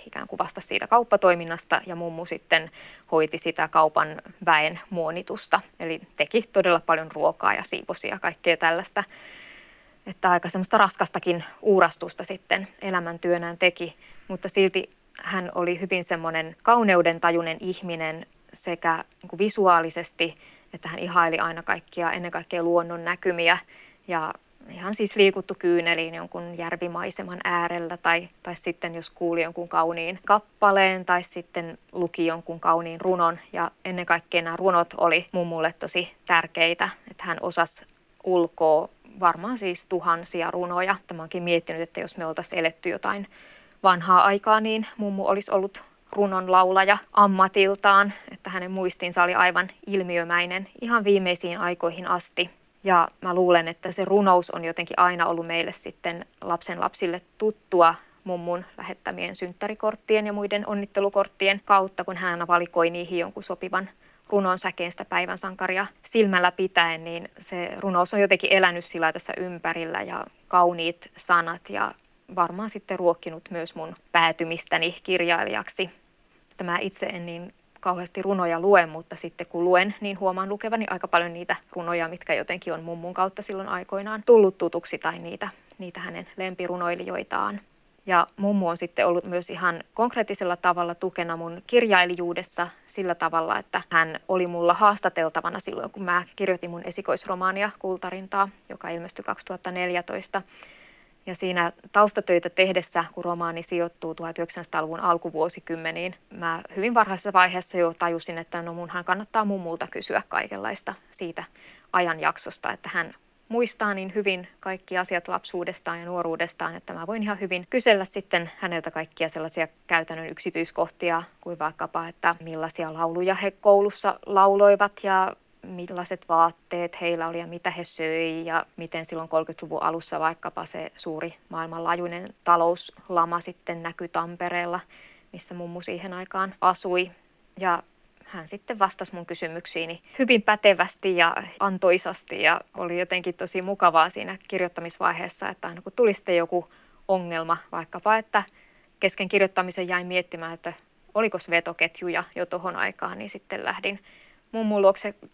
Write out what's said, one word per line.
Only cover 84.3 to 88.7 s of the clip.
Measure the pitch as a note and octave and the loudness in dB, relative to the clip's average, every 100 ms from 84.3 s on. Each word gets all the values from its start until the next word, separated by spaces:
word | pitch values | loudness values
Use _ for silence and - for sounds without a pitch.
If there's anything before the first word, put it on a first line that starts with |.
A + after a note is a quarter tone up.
| A3+ G3 F#3+ | 8 8 4
tutuksi | E3+ E3+ - E3 | -2 -4 -6 -4
tai | D#3+ E3+ | -4 -6
niitä, | E3+ G3 G3+ - _ - | -12 -10 -10 -10 _ -16
niitä | F3+ F#3 | -14 -12
hänen | F3 E3+ F3 - | -12 -12 -14 -8
lempirunoilijoitaan. | F#3+ F#3 F3+ F3+ F3 F3 F3+ F#3 - - - G3+ - _ _ _ - | -8 -6 -6 -2 -2 -4 -6 -8 -4 -4 -4 -6 -14 _ _ _ 0
Ja | F3 - - | 2 2 -2
mummu | G3+ G3+ | 0 2
on | F3 | 0